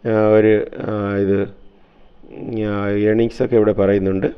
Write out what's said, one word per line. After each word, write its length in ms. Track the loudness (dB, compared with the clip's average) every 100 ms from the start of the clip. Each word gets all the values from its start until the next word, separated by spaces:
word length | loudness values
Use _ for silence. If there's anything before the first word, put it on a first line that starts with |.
| -2
ആ, 160 | 0 4
ഒരു, 380 | 4 4 2 -2 -8
ആ, 400 | -8 -4 -2 0
ഇത്, 300 | 0 0 -2 -10 -20 _ _ _ -20 -20 -20 -16 -10 -6 -4
ആ, 220 | -4 -4
ഏണിങ്സൊക്കെ 680 | -2 0 0 -2 -2 0 2
ഇവിടെ 160 | 2
പറയുന്നുണ്ട്. 560 | 2 2 2 0 -2 -4